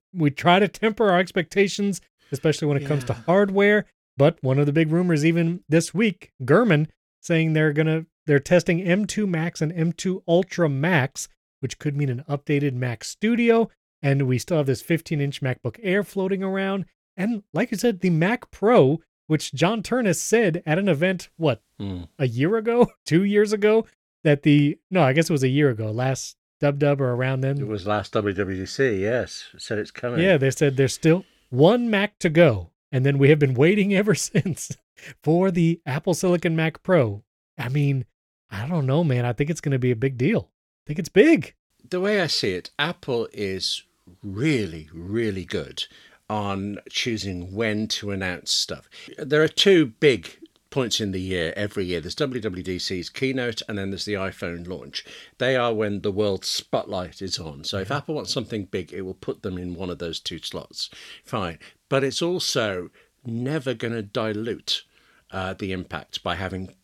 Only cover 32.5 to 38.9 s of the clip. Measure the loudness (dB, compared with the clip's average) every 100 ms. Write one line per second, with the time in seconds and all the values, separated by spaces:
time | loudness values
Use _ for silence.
32.5 | 4 -6 _ _ 0 2 4 6 6 4
33.5 | 4 4 4 2 2 2 0 0 -2 -2
34.5 | -6 -10 -16 _ _ -20 -6 0 2 4
35.5 | 4 2 2 -4 -4 -2 0 2 2 2
36.5 | 0 -2 -4 2 2 2 -2 -12 _ _
37.5 | -10 -4 0 0 0 -4 _ _ _ _
38.5 | -10 -4 -2 0